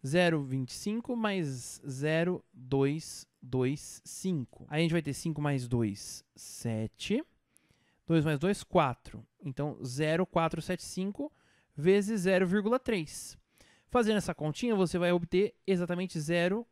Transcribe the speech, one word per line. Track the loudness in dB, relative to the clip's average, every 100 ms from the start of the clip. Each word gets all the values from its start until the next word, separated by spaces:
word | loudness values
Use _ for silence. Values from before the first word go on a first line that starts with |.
| 0
zero | 2 4 2
vinte | -2 -4 -4
e |
cinco | -6 -6 -6 -4 -4
mais | -2 -2 -4 -6 -12 -14 -12
zero | -4 0 2 2 -2 _
dois | -20 -2 2 2 0 -8 -16 -18 _
dois | -6 0 0 -2 -8 -18 -16
cinco. | -8 -4 -2 -4 -12 -6
Aí | 0
a |
gente | 2
vai | 2
ter | 0
cinco | -4 -4 -2
mais | 0 0 0
dois, | 0 0 -2 -10 -16 _
sete. | -20 -18 -8 -4 -4 -4 _ -2 -2 -2 _ _ _ _ _ _ _ _
Dois | 2
mais | 4 0
dois, | 0 -2
quatro. | 2 2 2 0 -10 -18 -18 _
Então, | -10 -4 -6 -6
zero | -8 -2 0 2 2
quatro | 2 0 -2
sete | -4 -6
cinco | -6 -6 -6 -4 -8 _ _ _ _ 0
vezes | 4 6 4 0
zero | 4 4 4
vírgula | 2 2 0
três. | 0 -2 -2 -10 -14 -18 _ _ _ _ _
Fazendo | 2 4 2
essa | 0
continha, | -4 -4 -2 0 2
você | 2 2
vai | 2
obter | 2 2 2 2 -2 -2
exatamente | 0 0 -2 -2 -4
zero | 0 2 2 0 -6